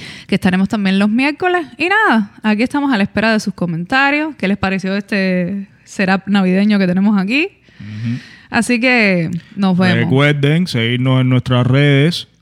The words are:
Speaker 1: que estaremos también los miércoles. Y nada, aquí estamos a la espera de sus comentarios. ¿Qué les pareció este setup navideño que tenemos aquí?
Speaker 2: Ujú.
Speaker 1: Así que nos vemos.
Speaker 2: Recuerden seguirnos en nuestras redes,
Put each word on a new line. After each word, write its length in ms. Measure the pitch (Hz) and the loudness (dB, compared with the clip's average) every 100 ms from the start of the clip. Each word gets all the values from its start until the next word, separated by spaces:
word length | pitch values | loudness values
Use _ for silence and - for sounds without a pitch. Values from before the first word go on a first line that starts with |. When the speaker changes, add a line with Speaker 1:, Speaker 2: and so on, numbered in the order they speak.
| - - - | -18 -20 -20
Speaker 1:
que 80 | 196 | -6
estaremos 320 | 190 185 196 | -2 0 -2
también 300 | 220 196 190 | -2 -2 0
los 100 | 208 | 0
miércoles. 580 | 226 277 294 370 359 277 - | 0 -2 -2 -2 -2 -4 -6
Y 100 | 330 | -2
nada, 420 | 415 415 226 208 - | 0 2 0 -2 -4
aquí 200 | 214 214 | -2 0
estamos 280 | 254 294 190 | -2 -2 -2
a 40 | 220 | 0
la 60 | |
espera 280 | 202 - 220 | -2 -2 0
de 80 | 214 | 0
sus 140 | 208 | -2
comentarios. 800 | - 175 160 175 262 277 294 311 269 | -6 -6 -6 -2 0 2 0 -4 -4
¿Qué 100 | 190 | -4
les 100 | 202 | -2
pareció 380 | 190 190 190 196 | -2 -4 -4 -6
este 720 | 208 208 190 180 175 202 196 _ | -4 -2 0 0 -2 -6 -10 _
setup 400 | - - 190 190 - | -12 -4 0 0 0
navideño 520 | 202 185 185 208 202 | 0 2 2 2 2
que 80 | 185 | 2
tenemos 300 | 180 202 208 | 2 2 2
aquí? 280 | 190 262 381 - _ - | 0 -2 -4 -8 _ -20
Speaker 2:
Ujú. 380 | 104 107 117 123 - - - | -16 -8 -6 -6 -10 -20 -6
Speaker 1:
Así 300 | - 220 240 | -2 0 0
que 520 | 254 247 208 180 165 170 - - | 2 2 2 2 -2 -4 -10 -2
nos 220 | 196 180 | 0 2
vemos. 200 | 185 175 | 2 2
Speaker 2:
Recuerden 680 | 117 131 147 147 143 160 143 | 2 2 2 2 2 0 0
seguirnos 520 | 123 113 123 127 131 | -2 -2 0 2 2
en 80 | 127 | 2
nuestras 380 | 127 127 123 120 | 2 2 0 2
redes, 600 | 131 143 139 151 175 - _ | 2 4 4 2 0 -8 _